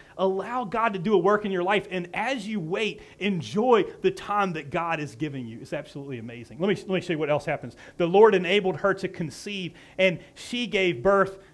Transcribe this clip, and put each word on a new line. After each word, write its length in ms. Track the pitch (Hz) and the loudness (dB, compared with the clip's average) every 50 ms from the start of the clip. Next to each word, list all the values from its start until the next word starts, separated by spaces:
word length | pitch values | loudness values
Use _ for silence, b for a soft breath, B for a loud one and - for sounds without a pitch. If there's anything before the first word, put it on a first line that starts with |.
| B B B | B B B
allow 500 | B 185 190 190 190 185 214 240 254 247 | B 0 0 0 -2 -4 -6 -6 -6 -6
God 280 | 185 190 226 226 226 202 | -4 -2 0 0 0 -2
to 60 | 190 | -2
do 160 | 160 214 214 | 0 4 4
a 20 | 180 | 6
work 280 | 165 196 208 208 208 | 6 6 4 2 0
in 60 | 202 | -2
your 120 | 190 180 175 | -2 -2 0
life. 240 | 185 208 196 - - | 2 0 0 0 -2
And 200 | 185 185 175 180 - | -6 -6 -6 -6 -6
as 340 | 180 214 247 277 254 185 208 | -4 -4 -4 -4 -4 -6 -6
you 120 | 220 208 | -6 -4
wait, 420 | 165 156 185 214 226 208 165 - B B B B | -4 -4 -2 -2 -2 -2 -4 -8 B B B B
enjoy 680 | 180 208 196 175 127 107 123 202 233 254 240 214 175 - - - - | -4 -2 -2 -2 -4 -4 -2 0 4 4 4 4 4 0 -4 -2 0
the 80 | 185 | 0
time 420 | 185 - - - 208 208 202 185 170 | 0 -2 -6 -2 0 0 0 0 -2
that 160 | 156 143 139 | -6 -8 -6
God 300 | 143 175 170 170 165 151 | -4 -4 -2 -2 -4 -4
is 160 | 151 135 113 | -4 -6 -8
giving 320 | 117 147 151 139 135 123 113 | -6 -6 -6 -6 -8 -10 -10
you. 100 | 113 113 | -12 -14
It's 140 | 135 - 170 | -12 -8 -8
absolutely 460 | 147 147 - - 147 139 139 135 117 | -8 -8 -10 -12 -14 -10 -10 -10 -10
amazing. 400 | 110 120 117 120 117 - 107 - | -10 -12 -12 -14 -16 -14 -8 -2
Let 80 | 175 190 | 0 0
me, 80 | 190 | 0
let 140 | 170 - - | 0 -2 -4
me 120 | 190 175 | -4 -4
show 120 | 170 - 170 | -2 -2 -2
you 40 | 151 | -2
what 140 | 160 139 | 0 0
else 140 | 151 143 - | 0 0 0
happens. 300 | - 147 127 - 123 - B B B B B | -2 -6 -6 -6 -10 -14 B B B B B
The 80 | 175 | 0
Lord 300 | 165 175 196 220 220 196 | 4 8 10 10 10 8
enabled 420 | 190 180 165 190 208 196 185 175 139 | 6 2 2 2 2 2 0 -2 0
her 120 | - 196 190 | 0 0 0
to 140 | 190 - - | 0 -4 -8
conceive, 640 | - - 175 143 123 - - 214 208 196 180 160 B B B B B B | -6 -6 -8 -8 -8 -10 -12 -10 -8 -8 -8 -8 B B B B B B
and 220 | 190 190 180 - B B B | 4 4 4 0 B B B
she 320 | - - - - 240 247 196 | -18 -12 -8 -6 -4 -4 -2
gave 340 | 180 196 190 180 165 120 | 0 0 2 2 0 2
birth 380 | 123 190 202 196 190 196 - - B B | 2 4 4 4 4 2 -2 -12 B B